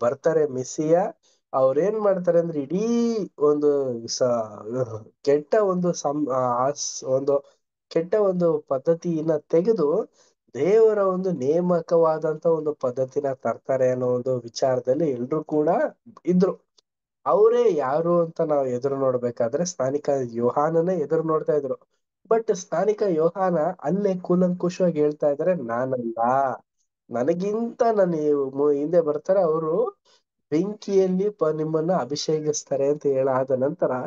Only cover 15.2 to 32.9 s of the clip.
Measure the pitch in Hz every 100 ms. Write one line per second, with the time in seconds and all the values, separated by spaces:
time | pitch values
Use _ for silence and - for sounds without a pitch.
15.2 | 123 156 156 151 151 208 294 - - -
16.2 | 160 180 185 - _ _ _ _ _ _
17.2 | 139 180 220 240 233 156 131 151 170 175
18.2 | 165 165 160 147 131 123 135 139 135 123
19.2 | 120 - 117 143 175 - 131 143 - 139
20.2 | 123 113 120 147 151 165 170 185 143 160
21.2 | 160 156 156 151 135 127 _ _ _ _
22.2 | - 226 226 190 - 160 202 208 208 160
23.2 | 165 196 190 170 160 185 151 190 202 180
24.2 | - 180 180 180 175 180 180 151 151 151
25.2 | 151 143 165 175 117 117 131 127 117 113
26.2 | 117 131 135 110 _ _ _ _ - 117
27.2 | 135 175 202 214 233 - 233 214 180 160
28.2 | 151 147 135 135 147 143 151 175 156 147
29.2 | - 196 165 160 156 175 370 - _ _
30.2 | _ _ - 151 196 214 - 190 185 185
31.2 | 208 208 156 156 156 156 160 175 127 147
32.2 | - 156 151 147 - 139 139